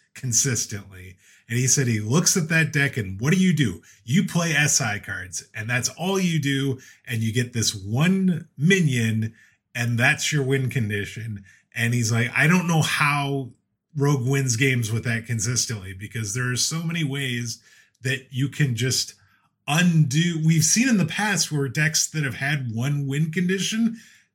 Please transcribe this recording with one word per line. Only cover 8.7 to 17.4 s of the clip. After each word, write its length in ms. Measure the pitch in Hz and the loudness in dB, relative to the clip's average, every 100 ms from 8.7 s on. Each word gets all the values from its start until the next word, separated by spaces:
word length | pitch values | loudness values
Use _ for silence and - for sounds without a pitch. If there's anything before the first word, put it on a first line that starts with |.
| 196 156 123 113 110 110 - _ _ _ 120 | 4 4 2 2 0 -2 -6 _ _ _ -6
and 240 | 120 117 | -2 2
that's 320 | 127 147 - | 2 2 0
your 120 | 151 | -2
win 260 | 131 135 127 | 0 0 0
condition. 720 | - 104 104 98 - 113 101 - _ _ - | -2 -2 -4 -6 -10 -10 -10 -14 _ _ -2
And 180 | 117 | 0
he's 180 | 120 110 | 0 0
like, 200 | 117 117 - | 0 0 2
"I 120 | 147 | 4
don't 200 | 180 165 | 4 2
know 140 | 160 | 0
how 680 | - - 147 147 139 139 127 - _ _ _ 151 | 2 0 0 0 -2 -4 -6 -12 _ _ _ 0
Rogue 320 | 143 143 120 | 2 2 0
wins 280 | 139 131 113 | 0 0 2
games 360 | 139 127 110 | 2 2 0
with 120 | 113 | -2
that 240 | 123 113 110 | -2 -4 -4
consistently," 640 | 117 107 123 - 107 92 | -4 -2 -2 -2 -6 -10
because 400 | 92 101 117 107 | -12 -10 -8 -6
there 180 | 123 123 | -4 -4
are 40 | 123 | -2
so 260 | - 160 | -2 -4
many 220 | 165 170 | -4 -4
ways 580 | 147 139 135 120 | -4 -2 -4 -4